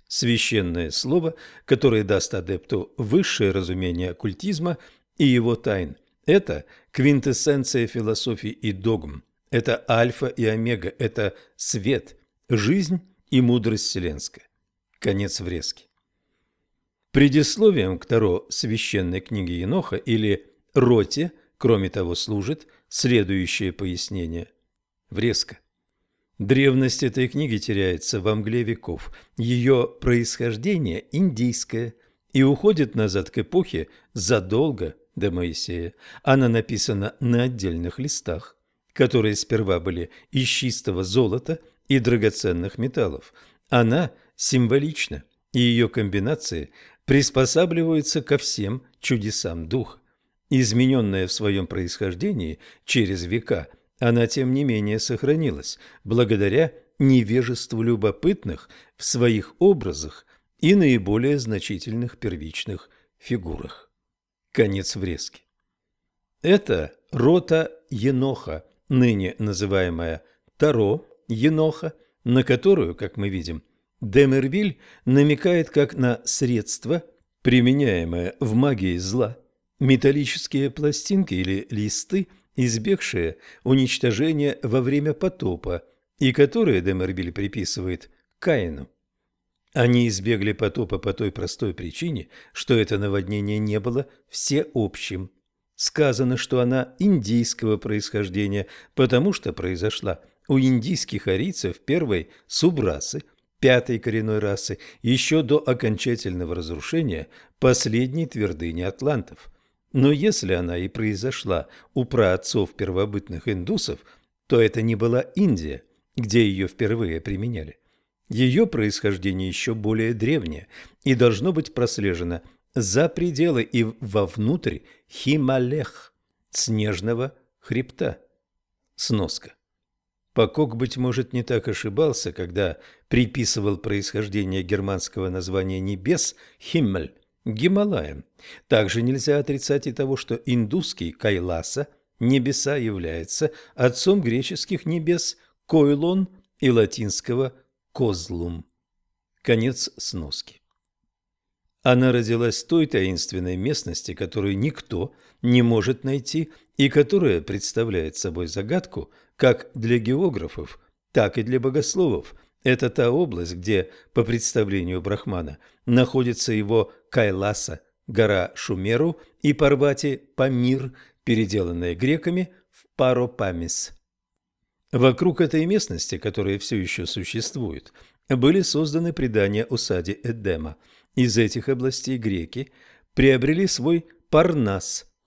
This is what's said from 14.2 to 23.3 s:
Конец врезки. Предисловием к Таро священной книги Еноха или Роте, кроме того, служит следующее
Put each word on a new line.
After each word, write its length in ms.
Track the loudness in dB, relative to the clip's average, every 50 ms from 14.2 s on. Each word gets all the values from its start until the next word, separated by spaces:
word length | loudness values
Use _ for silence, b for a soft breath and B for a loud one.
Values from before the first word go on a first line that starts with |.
| -10 -14 -16 -20 -20 _ _ _ _ _ _ _ _ _ _ _
Конец 400 | -2 0 0 0 -2 -4 -6 -6
врезки. 460 | -6 -6 -6 -6 -6 -8 -10 -12 -16 _ _ _ _ _ _ _ _ _ _ _ _ _ _ _ _ _ _ _ _ _ _ _ _ _
Предисловием 880 | 4 4 4 6 6 4 2 2 2 4 4 4 6 4 2 0 -2 -4
к 80 | -2
Таро 400 | 0 2 2 4 4 2 0 -4 -6
священной 720 | -6 -6 -4 -4 -4 -4 -4 -2 -2 -2 -2 -2 -4 -6
книги 320 | -6 -6 -6 -4 -4 -4
Еноха 460 | -4 -4 -2 -2 -2 -2 -2 -4 -6
или 560 | -6 -2 0 0 2 2 0 0 -2 -4 _ _ _ _ _
Роте, 600 | 2 4 6 6 6 6 4 2 0 -4 -4 -4 b b b b b 0
кроме 320 | 2 4 4 4 2 0
того, 240 | -2 -4 -4 -2 -4
служит 540 | -4 -4 -4 -4 -4 -4 -4 -6 -8 b b b b b b
следующее 840 | -4 -2 2 4 4 4 4 2